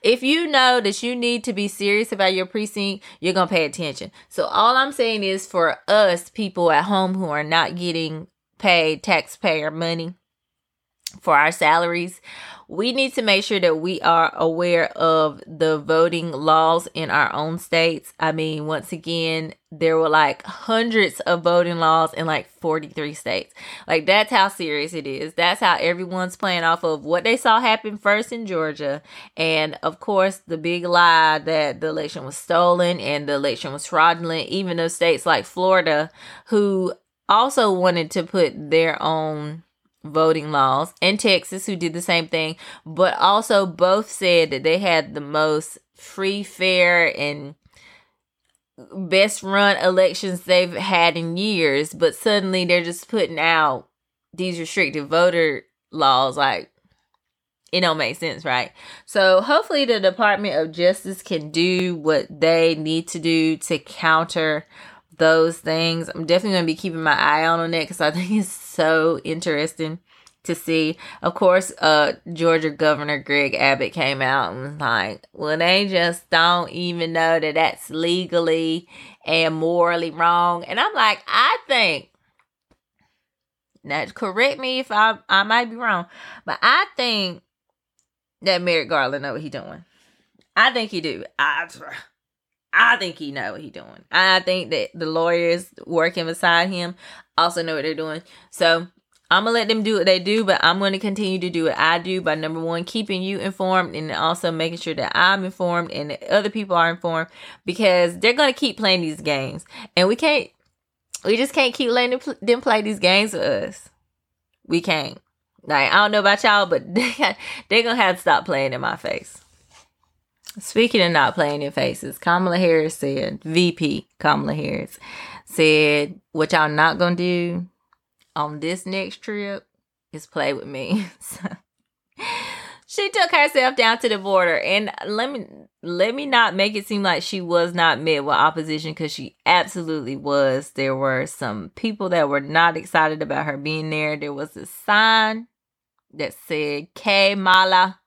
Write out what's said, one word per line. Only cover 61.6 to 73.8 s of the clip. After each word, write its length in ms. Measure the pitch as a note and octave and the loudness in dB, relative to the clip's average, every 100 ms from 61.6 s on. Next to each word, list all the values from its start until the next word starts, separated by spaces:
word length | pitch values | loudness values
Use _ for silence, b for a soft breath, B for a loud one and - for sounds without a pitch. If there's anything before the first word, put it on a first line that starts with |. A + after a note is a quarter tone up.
| F3 F#3 F#3 E3+ | 0 0 -2 -2
what 320 | D3+ D3+ - | 0 0 -2
they 460 | D3 D#3+ E3 E3 D#3+ | 0 2 4 4 2
need 320 | D#3 D#3+ E3 | -2 -4 -4
to 100 | F3 | -6
do 380 | D#3+ E3 D#3+ D#3+ | 0 2 2 -2
to 220 | - D#3 | -4 -6
counter 840 | - - D#3+ D#3+ E3 - D#3+ D3+ - B B B _ _ | -6 -4 2 2 0 -2 -2 -2 -6 B B B _ _
those 400 | D#3+ D#3+ E3 E3 | 4 6 4 0
things. 500 | D#3+ D#3+ E3 E3 D#3+ | -4 0 0 -2 -6
I'm 120 | - D#3+ | -8 0
definitely 320 | F3 G#3 F#3 | 0 2 0
gonna 80 | E3 | 0
be 100 | D#3+ | -2
keeping 260 | G3 E3 | -6 -2
my 160 | D#3+ C#3+ | 0 2
eye 260 | D3 D3+ | 2 2
on, 140 | E3 E3 | 2 0
on 140 | E3 | 0
that 160 | E3 D3+ | -4 -4
'cause 120 | - | -2
I 120 | D3+ | -2
think 180 | D#3+ F3+ | -2 -2
it's 180 | G#3+ F#3 | -2 -4
so 720 | - - - D#3+ D#3+ D#3+ E3 | -8 -14 -2 2 2 2 0
interesting 760 | - D#3+ F3 D3 D#3+ - D#3 E3 _ b b b | -4 -6 -2 -2 -4 -6 -8 -8 _ b b b
to 100 | - | -8
see. 420 | E3 - D#3+ D#3 E3 B B | -6 0 0 0 -4 B B
Of 120 | F3+ | -4
course, 380 | F3 F#3+ F3+ F#3 - | 2 4 4 0 0
uh, 320 | D#3 D3+ D3 - - | 4 4 4 -2 -10
Georgia 380 | E3+ E3 E3 D#3 | -2 2 2 0
Governor 480 | D3 D#3 D3 D3 D3 | 0 0 2 -2 -6
Greg 380 | C#3 C#3+ C#3 - | 0 0 0 2
Abbott 360 | C#3 C#3 | 0 2